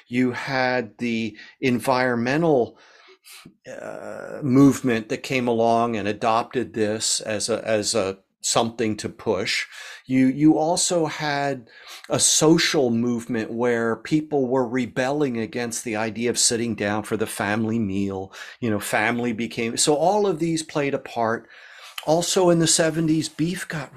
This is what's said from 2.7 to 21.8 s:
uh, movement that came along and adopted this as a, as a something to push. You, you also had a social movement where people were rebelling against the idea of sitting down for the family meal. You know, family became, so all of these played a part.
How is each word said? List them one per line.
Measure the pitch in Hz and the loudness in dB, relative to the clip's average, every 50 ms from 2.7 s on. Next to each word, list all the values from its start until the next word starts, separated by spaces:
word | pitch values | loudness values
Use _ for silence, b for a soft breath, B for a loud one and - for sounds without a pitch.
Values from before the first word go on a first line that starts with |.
| B B B B B B B B B B B B B B B - - _ _ 131 | B B B B B B B B B B B B B B B -20 -20 _ _ -18
uh, | 120 - 110 107 104 - 101 104 104 - - - 107 107 | -16 -14 -14 -14 -14 -12 -12 -14 -14 -12 -12 -12 -10 -6
movement | 147 127 123 139 143 139 123 - - 127 117 113 110 - | -2 2 6 8 8 6 6 4 0 -2 -2 -2 -2 -4
that | 127 123 | -8 -8
came | - - 139 127 120 | -4 -4 -2 -2 0
along | 123 117 113 113 117 117 117 117 120 117 | 0 2 2 2 4 4 2 2 0 -2
and | 104 98 | -2 -2
adopted | 101 107 - 123 113 110 117 120 - - 131 110 - - | -4 -4 -2 0 0 2 0 0 -2 -4 -4 -4 -4 -2
this | 113 107 104 110 110 - - - - | -2 0 0 0 -2 -2 -2 -2 -2
as | - 110 107 101 - - | -4 -4 -4 -4 -2 -2
a, | 110 - - | -2 -2 0
as | 110 110 107 101 - - | 0 0 0 0 0 0
a | 110 95 95 95 - _ _ _ _ | 0 0 -2 -4 -8 _ _ _ _
something | - - - 127 120 113 113 - 117 110 104 | -4 0 0 2 0 0 -2 -2 -2 -2 -2
to | 107 - - | -4 -6 -8
push. | - - - 117 98 90 117 - - - - B B B B B B B B | -10 -6 -2 -2 -2 0 -2 -2 -2 -4 -4 B B B B B B B B
You, | - 131 131 131 | 0 4 4 4
you | 131 135 143 151 156 156 | 4 4 6 6 6 6
also | 147 156 165 175 175 - - 180 170 160 | 6 2 0 0 0 0 0 0 0 0
had | 147 - - 156 147 143 143 143 143 139 127 110 B B B B B B B B - | 0 -2 -4 -4 -2 -2 0 -2 -2 -4 -4 -8 B B B B B B B B -4
a | 151 127 | 0 2
social | - - - - 160 156 170 165 - - - 156 131 120 | 2 2 4 6 6 6 6 6 4 2 2 2 2 2
movement | 117 113 120 123 120 113 117 - 123 110 110 107 | 2 2 2 0 0 -2 -2 -4 -4 -4 -4 -4
where | 117 113 123 123 117 117 117 113 113 | -2 0 0 2 2 2 0 0 -2
people | 110 - - 156 156 156 - 151 139 131 | -4 -2 0 0 0 0 0 0 0 0
were | 120 131 135 127 | 2 2 0 0
rebelling | 110 123 131 123 104 - 131 127 131 143 151 147 131 120 | 0 0 -2 -2 -2 -2 -2 -2 0 0 0 0 0 0
against | 117 110 101 - 123 120 117 117 - - | -2 -4 -4 -4 -6 -6 -6 -6 -6 -6
the | 123 107 | -4 -4
idea | 107 113 113 98 110 120 120 | -2 -2 -4 -4 -2 -2 -2
of | 110 - | 0 2
sitting | - - 123 113 120 117 104 | 2 2 2 0 -2 -2 -2
down | 98 104 101 104 104 101 | -2 -2 0 0 -2 -2
for | - 117 | -2 -4
the | 101 107 | -4 -2
family | - - - 107 101 104 113 110 110 110 | -4 -4 -4 -2 0 0 0 0 0 0
meal. | 117 110 95 95 101 98 98 95 95 95 98 B B B B B B | 0 -2 -2 -2 -2 -2 -2 -4 -6 -8 -10 B B B B B B
You | 123 113 | -2 -2
know, | 107 101 | -2 -2
family | - - - 113 107 113 120 120 123 123 110 | -2 -2 0 0 2 0 0 0 -2 -4 -4
became, | 104 117 - - 123 117 113 123 | -4 -6 -6 -4 -4 -4 -4 -2
so | 127 - 160 151 | 0 2 2 2
all | 143 160 180 208 214 202 | 4 2 2 2 2 2
of | 196 170 151 | 0 0 0
these | 170 165 165 156 - | 0 -2 -2 -2 -4
played | - - 156 143 139 135 | -4 -4 -2 -2 -2 -2
a | 131 | -4
part. | - - - 117 117 110 113 117 - B B B B B B B | -6 -6 -4 -2 0 0 0 -2 -6 B B B B B B B